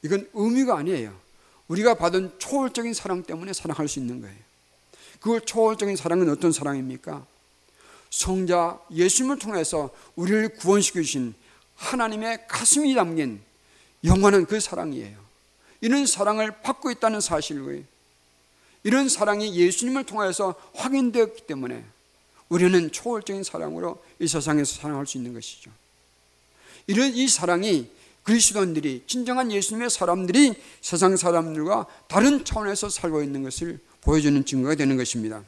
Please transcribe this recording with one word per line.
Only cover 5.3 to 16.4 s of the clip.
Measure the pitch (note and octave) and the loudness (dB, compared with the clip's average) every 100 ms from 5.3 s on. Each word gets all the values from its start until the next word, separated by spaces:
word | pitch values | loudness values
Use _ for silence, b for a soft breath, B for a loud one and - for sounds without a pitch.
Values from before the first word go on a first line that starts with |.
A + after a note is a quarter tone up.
| A#3 | -2
초월적인 | A3+ A3 A3 A3 G3+ G3 | -2 2 2 2 -2 -2
사랑은 | E3 F3 F3 | 0 2 2
어떤 | C#3+ F3 | 2 2
사랑입니까? | D#3 D3 C#3 C3 B2+ - D3 C#3 _ _ _ _ B B B B | 0 -2 -4 -6 -10 -12 -14 -14 _ _ _ _ B B B B
성자 | - F3+ F#3 F#3 F3 E3+ - - | -6 -2 -2 2 2 0 -4 -10
예수님을 | E3 F3+ F#3+ C4 C#4+ | 0 2 2 0 -2
통해서 | G3+ G3 D#3 E3 C#3 B B - | -4 -4 -2 -4 -6 B B -6
우리를 | F3+ G#3+ A3 A3 | 0 0 0 -2
구원시켜 | F3 G3+ F#3+ F#3 | 2 4 4 -2
주신 | D3 C#3 B2 G#2+ b b b _ | -2 -2 -6 -8 b b b _
하나님의 | - B3+ A3+ G#3+ A3 A3+ - | -6 -2 -2 -2 -6 -8 -8
가슴이 | - A#3 C#4+ D4 | -2 2 2 2
담긴 | B3+ F3 E3 C#3 G#2 - _ b b b b | 2 2 0 -4 -6 -18 _ b b b b
영원한 | D#3+ F#3 G3+ G3 E3 | 2 6 6 6 4
그 | G#3+ | -2
사랑이에요. | - F3+ E3 C3 G#2+ G#2 - _ _ _ b b | -4 -6 -6 -8 -12 -18 -20 _ _ _ b b
이런 | A3+ C#4 C#4 | 0 2 2
사랑을 | - G3+ G#3+ | 0 0 0